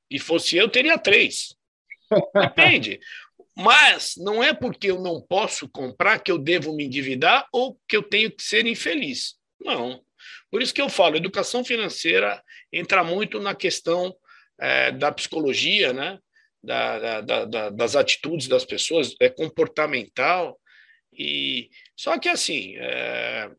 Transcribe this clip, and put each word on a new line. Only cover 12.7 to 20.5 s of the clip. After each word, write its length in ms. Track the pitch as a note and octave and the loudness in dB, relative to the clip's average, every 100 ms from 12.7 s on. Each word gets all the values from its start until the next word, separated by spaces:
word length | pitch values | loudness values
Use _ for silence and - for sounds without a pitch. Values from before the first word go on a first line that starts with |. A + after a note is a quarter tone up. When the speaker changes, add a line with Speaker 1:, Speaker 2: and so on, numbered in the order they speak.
Speaker 1:
entra 320 | D#3+ E3+ F#3+ | -10 0 0
muito 340 | E3+ F#3 G#3+ G#3+ | 2 -2 -2 -4
na 140 | G3+ | -6
questão, 600 | G3 F3 - - F3 F#3 F#3 _ - _ - | -2 -2 -2 -2 0 -2 -6 _ -20 _ -6
é, 300 | C3 C3 C3 | 0 2 2
da 200 | C3 C#3+ | 2 -2
psicologia, 800 | - - D#3+ D3 A2 D3 G3+ D#3 | -2 -6 -2 -2 0 0 2 2
né? 260 | B2+ D#3 F#3+ _ _ _ _ | 0 -6 -10 _ _ _ _
Da, 360 | A2+ B2 A#2 A2+ | -6 -2 -2 -2
da, 220 | A2+ A2 | -4 -6
da, 240 | A2+ A#2 | -2 -2
da, 260 | G#2+ A2+ G#2+ | -2 -4 -6
das 240 | G#2 A#2 | -2 2
atitudes 540 | C#3 - - D#3 D#3+ B2+ | 2 2 0 -4 -6 0
das 160 | B2+ | 0
pessoas, 500 | - G#2 - D#3+ B2 - | 0 -6 -2 0 -2 2
é 80 | B2+ | 2
comportamental. 1300 | B2+ D#3 D#3 D#3 - D3+ C3 G#2 - C#3 F3+ D#3+ | 2 -4 -2 -2 0 -2 -2 -4 -2 0 0 -2